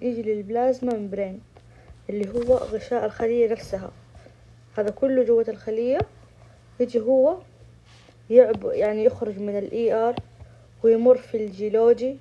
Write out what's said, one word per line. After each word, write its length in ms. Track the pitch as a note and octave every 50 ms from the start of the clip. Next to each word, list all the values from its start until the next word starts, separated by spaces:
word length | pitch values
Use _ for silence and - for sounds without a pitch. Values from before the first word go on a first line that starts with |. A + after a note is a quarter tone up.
يجي 220 | A#3+ B3 A#3 A#3 G#3+
للبلازما 720 | G#3+ G#3+ G#3 G3 G3 A3+ A#3 B3 C4 B3+ B3+ B3+ B3 A#3
ممبرين 460 | G#3+ G#3 G3 G3 G3 G3 F#3+ F#3+ - - _ _ - - - - - - - - - - -
اللي 180 | G3+ G#3 G3+ F#3+
هو 280 | A3 A#3+ A#3+ B3 B3+
غشاء 500 | - - - G#3+ G#3 - - B3 A#3 G#3
الخلية 460 | A3 - - A#3 A3+ A#3+ A#3+ A#3 G#3 A3+
نفسها. 380 | - - - - F#3+ F#3 - - - - _ - - - - - _ - - - - _ _ - A3
هذا 120 | G3+ G#3
كله 340 | G3+ - C4+ C4+ C4+ B3+ A#3+
جوة 220 | A3 A#3 A3+ A3+ A3+
الخلية، 500 | G#3 G3 - A3 A3 A3+ A#3+ B3 C#4 F4+ G#4 - - - - - _ - - - - _ _ _ - -
يجي 200 | B3 B3 - A3+
هو 380 | G#3+ A#3+ C4 C4 C4 D4+ F#4 F#4 - - - _ - - - - _ - - - - - _ - - -
يعب-، 340 | A3 B3 A#3+ G#3+ A3+ G3 G3
يعني 400 | - - - G3+ G#3+ G#3+ G#3+ A3
يخرج 340 | B3 - - A#3 G#3+ G3 F#3+
من 200 | G#3 G3+ G3+ G3+
ال 140 | G3+ - -
إي 220 | A#3 A#3 G#3+ -
آر 200 | A3 A3+ A#3 A#3+ - - - - - - - - - - _ _ - -
ويمر 340 | A3+ A3+ A3+ A#3 B3+ B3+
في 280 | B3 - - - A3 G#3+
الجيولوجي، 720 | G#3 F#3 F#3+ G#3 G#3+ G3+ A3 A3+ A#3 A#3 - A#3+ C4 C#4 -